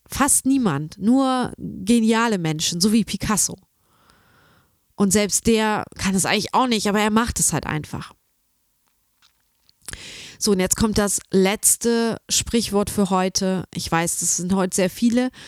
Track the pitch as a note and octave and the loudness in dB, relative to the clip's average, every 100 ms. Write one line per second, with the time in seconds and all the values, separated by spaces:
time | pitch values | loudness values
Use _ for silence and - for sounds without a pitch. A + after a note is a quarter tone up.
0 | - - C#4 - C4 C4+ A3 C#3+ D#3 - | -8 -2 2 2 2 2 2 0 -4 -4
1 | G3 C4+ C4 B3+ A#3+ - F3 - F#3+ A#3+ | 2 4 2 0 -4 -6 -12 -6 2 2
2 | A3 A3+ A#3 G3 D#3+ D#3 - E3+ G#3 A3 | 4 2 2 0 -2 -2 -2 0 2 2
3 | - - - G3+ - - _ _ _ _ | 0 -4 -2 0 -2 -4 _ _ _ _
4 | _ _ _ _ _ _ _ _ _ - | _ _ _ _ _ _ _ _ _ -2
5 | G3+ G#3 G3+ - - A3 A3 G#3 - - | 0 2 0 0 2 2 2 -2 -6 -6
6 | G3 F#3+ - G3 - A3 B3+ A3 G#3 G#3 | -2 0 0 0 0 0 2 0 0 2
7 | G#3+ G#3+ A#3 - - D#3 - D3+ - D3 | 2 2 0 0 0 -2 -4 -6 -6 -12
8 | - - _ _ _ _ _ _ _ _ | -14 -18 _ _ _ _ _ _ _ _
9 | _ _ _ _ _ _ _ _ - - | _ _ _ _ _ _ _ _ -16 -16
10 | - - - - G#3+ F#3+ F#3 - A3 G#3 | -16 -18 -18 -4 0 2 2 2 0 0
11 | G3+ - - F#3+ F#3+ G#3 - - A#3 A#3 | 0 -2 0 2 2 2 0 0 0 0
12 | A#3 - - - - A#3 - G3+ G3+ - | 0 -4 -4 -4 0 -2 0 -2 -2 0
13 | F#3+ F#3+ F#3 - F#3+ F#3+ - - - E3 | 0 2 0 -2 -2 -2 -6 -8 -4 -2
14 | E3+ - F3 - F3+ G3 F#3 - F3+ - | -2 -2 -2 -2 0 0 0 0 -2 0
15 | A#3 A#3+ B3+ - | 0 2 -2 -6